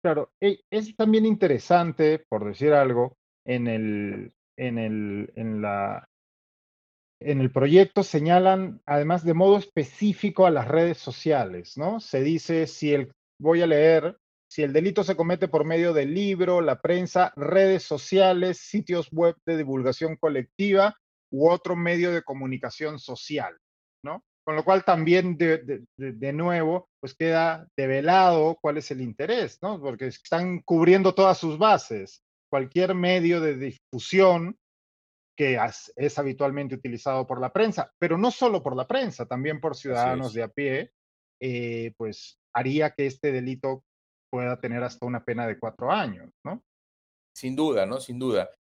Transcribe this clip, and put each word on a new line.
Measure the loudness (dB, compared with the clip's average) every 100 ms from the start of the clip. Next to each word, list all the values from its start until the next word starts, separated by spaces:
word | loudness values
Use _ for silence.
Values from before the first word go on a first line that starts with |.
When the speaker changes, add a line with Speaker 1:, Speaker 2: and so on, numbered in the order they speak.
Speaker 1:
Claro, | 0 -2 -4 _
e-, | -2 -2 _
es | -6 -6 0
también | 2 4 4
interesante, | 2 2 0 4 2 2 0 2 2 _
por | -6 -6
decir | -2 4
algo, | 4 4 2 -2 _ _ _ -6
en | -4 -2
el... | -2 -2 -4 -4 -8 -12 _ _ -10
En | -6 -4
el, | -4 -4 -6 -8 -10 -10
en | -8 -6
la, | -4 -4 -4 -8 _ _ _ _ _ _ _ _ _ _ _ _
en | -4 0
el | 0
proyecto | 2 6 6 6 2
señalan, | -2 -2 4 4 4 2 -2 -12 -2
además, | -2 0 0
de | 0
modo | 4 6 4
específico | 2 -6 -6 -2 -2 0 -4 4 4
a |
las | 4 0
redes | 2 2 -2
sociales, | -10 -6 0 0 0 -8 -14 -6
¿no? | -6 -6
Se | -4 -2
dice, | 0 -2 -2 -2 -2
si | -4 0
el, | 0 -2 _ _ _
voy | 0 2
a | 4
leer, | 6 6 6 2 -10 _ _ _
"si | -4
el | 0
delito | 2 2 0
se | -2 0
comete | 0 0 0
por | 0
medio | 0 0 2
del | 2 0
libro, | 0 0 0 2 2
la | 2 0
prensa, | 0 -2 0 2 2 0
redes | 0 4 4 2
sociales, | -2 -8 0 4 6 4 0 -4
sitios | -6 -6 -2 -4 -4
web | 2 2 0 -4
de | -4
divulgación | -2 -2 -2 -2 -6 -2
colectiva | -2 -2 -8 -4 2 4 2 -2 _ _ _
u | 2 4
otro | 2 -2 -4
medio | -2 0 0
de | -2
comunicación | -6 -10 -8 -8 -10 -8 -10 -10
social", | -14 -14 -8 -8 -8 -12 _ _ _ _
¿no? | -14 -14 _ _ -6
Con | -2
lo |
cual | 2 2
también | 4 2 4 4 2 0
de, | 0 0
de, | -2 -10 -10 -12
de, | -12
de | -8 -8
nuevo, | -4 -2 0 0 -2 _ _
pues | -16
queda | -4 0 2 0 -2 -10 -6
develado | -2 0 4 6 6 4 2 0
cuál | -4 -4
es | -8
el | -8
interés, | -8 -6 -4 -2 -4 -8
¿no? | -10 -8
Porque | -8 -8 -10
están | -10 -4 -4 -2 -6
cubriendo | 0 4 6 6 4
todas | 4 4 4
sus | -2 0
bases, | 2 2 0 -10 -10 -20 _ _ _
cualquier | -4 -2 0 0
medio | 0 2 2 2 2
de | 0 -2
difusión | -8 -12 _ -12 0 4 6 4 -2 -10 _ _ _ _ _ _ _ -2
que | 0 2
as-, | -2 -4 -18 -6
es | -4 -2
habitualmente | -6 -2 -2 -2 -8
utilizado | -10 -10 -8 -4 -4 -4
por | -6
la | -4
prensa, | 0 0 -2 -8 _
pero | -2 2
no | 0
solo | 2 0 0
por | -2 -4
la | -2
prensa, | -2 -4 -8 -8
también | -6 -6 -4
por | -6 -6 -6
Speaker 2:
Así | -2 0
Speaker 1:
ciudadanos | -2 -6
Speaker 2:
es. |
Speaker 1:
de | -6
a | -8
pie, | -4 -4 -4 -6 _ _ _ _ _
eh, | -8 -6 -6 -6 -8 -8
pues | -10 -10 -20 _ _
haría | -4 -2 0 -2
que | -2 -6
este | -4 -4
delito | -4 -6 -6 -8 -8 _ _ _ _ _
pueda | -8 -6 -6
tener | -6 -6
hasta | -8 -8 -8
una | -8
pena | -6 -6 -4
de | -6
cuatro | -10 -8 -4
años, | -2 -4 -10 -18 _
¿no? | -14 -14 _ _ _ _ _ _ _
Speaker 2:
Sin | -12 -8 -2
duda, | 0 0 -2
¿no? | -4
Sin | -10 -6
duda. | -2 -2 -4 _